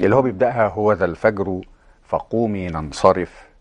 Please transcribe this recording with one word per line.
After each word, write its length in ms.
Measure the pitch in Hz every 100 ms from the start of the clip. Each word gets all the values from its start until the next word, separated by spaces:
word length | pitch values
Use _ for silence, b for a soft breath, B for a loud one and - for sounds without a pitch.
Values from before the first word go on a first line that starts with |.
اللي 140 | 95 127
هو 60 |
بيبدأها: 460 | 131 95 120 120 104
"هو 240 | 101 107
ذا 120 | 98
الفجر 560 | 90 82 110 104 98 92 - b b b -
فقومي 580 | - - 113 113 101 87
ننصرف 800 | 80 76 - 95 92 85 - - _